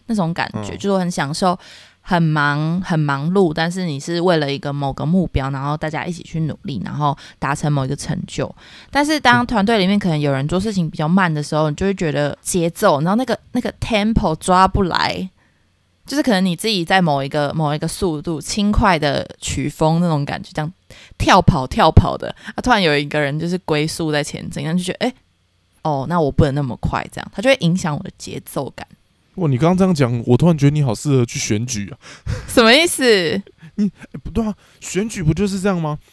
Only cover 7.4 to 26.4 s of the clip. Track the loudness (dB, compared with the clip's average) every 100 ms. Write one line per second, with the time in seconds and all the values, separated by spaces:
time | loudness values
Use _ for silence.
7.4 | -4 -2 0 0 -2 -4 -6 -6 -6 -6
8.4 | -8 -8 -20 -20 -6 -2 0 2 4 4
9.4 | 2 2 2 4 4 2 2 0 0 0
10.4 | 0 0 0 -2 -2 -2 0 2 2 0
11.4 | -2 0 0 0 -2 -2 -2 0 -2 -4
12.4 | -4 -2 -2 2 2 4 2 0 -2 -6
13.4 | -4 -6 -6 -6 -2 0 2 2 0 -2
14.4 | 2 4 4 4 0 0 0 -2 -6 -12
15.4 | _ _ _ _ _ _ -4 0 2 2
16.4 | 2 0 -2 -2 2 2 4 0 0 -2
17.4 | -2 -2 -2 -2 -4 -4 -4 -4 -6 -8
18.4 | -6 -2 2 4 4 2 0 -2 -6 -10
19.4 | -8 -6 -6 0 2 2 2 0 -2 -6
20.4 | -8 -8 -8 -10 _ -20 -20 -4 4 6
21.4 | 6 4 0 4 6 8 6 0 -8 -10
22.4 | -12 -6 2 4 4 2 0 -2 -2 -2
23.4 | -4 -4 -2 0 0 -2 -2 -2 -2 -8
24.4 | -10 -8 -4 -2 -4 -4 -6 -6 _ _
25.4 | _ _ _ _ -4 -4 -2 0 2 2